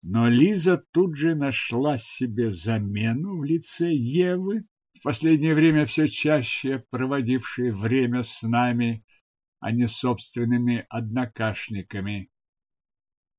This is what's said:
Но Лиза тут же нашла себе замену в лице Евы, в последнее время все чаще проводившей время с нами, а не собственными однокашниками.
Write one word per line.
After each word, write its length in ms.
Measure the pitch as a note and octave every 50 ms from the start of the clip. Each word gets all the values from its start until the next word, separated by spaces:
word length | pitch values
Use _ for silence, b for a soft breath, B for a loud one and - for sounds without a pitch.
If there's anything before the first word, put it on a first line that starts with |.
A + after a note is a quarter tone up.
| -
Но 260 | D#2+ F#2+ A2+ A#2 A#2+
Лиза 560 | A#2+ A#2+ C#3+ G3 G#3+ F#3+ D#3 F#3 F3+ E3+ - _ _
тут 240 | E3 F#3 F#3 D#3
же 200 | C#3 D3+ E3 E3
нашла 640 | D3+ C#3+ C#3 A#2+ - - - A#2 A#2+ C3+ D3+ C#3+ A#2+
себе 520 | - - - - B2+ A#2+ G#2+ A2+ A#2 A2+
замену 880 | G2 E2+ E2 A2 A2+ A2 G#2 G2+ G2+ G#2 G#2+ A2+ A#2 C3+ E3 G3 G3 E3+
в 60 | C#3+
лице 480 | D3 D#3+ E3+ - - - - E3+ E3+ D#3+
Евы, 680 | C#3+ A#2 A#2+ C3+ F3 F3+ F3+ F3+ F#3 F#3 F#3+ G#3 A3 - _ _ _ _ _ _ _
в 40 | _
последнее 520 | - C3+ - D3+ D#3+ D#3+ D3+ C#3+ D#3+ D#3
время 320 | D3+ D#3+ E3 D#3 D3+ D3+
все 220 | C3+ - - D#3 D3+
чаще 760 | - - - D3+ D#3 D3 B2 - - - - C3 C3+ C3 - _
проводившей 800 | - A#2+ C3 C3 C#3+ C#3 B2+ A2+ B2+ C3 - - - - B2 B2
время 540 | A2 F#2+ G#2 A2 A#2+ C3+ B2+ A#2+ A#2+ B2 A#2+
с 180 | - - - -
нами, 640 | A2+ A#2 A#2+ B2 B2 A#2+ A#2 A#2+ A#2 A#2 A2 _ _ _ _ _ _ _ _ _ _ _ _
а 100 | - G#2
не 160 | A2+ A#2+ B2
собственными 960 | A2+ - - - B2+ A#2+ A2+ - - - A#2+ A#2+ A2+ B2 A#2+ A#2+ B2 A#2+ A#2 - _
однокашниками. 1400 | - A2+ A2+ G#2+ A2 B2+ B2 A#2 _ - A2+ A2 G2+ - - - G#2+ G2 F#2 _ - G2+ F#2+ G2+ G#2 G2+ F#2+ _ _ _ _ _ _ _ _ _ _ _ _ _ _ _ _ _ _ _ _ _ _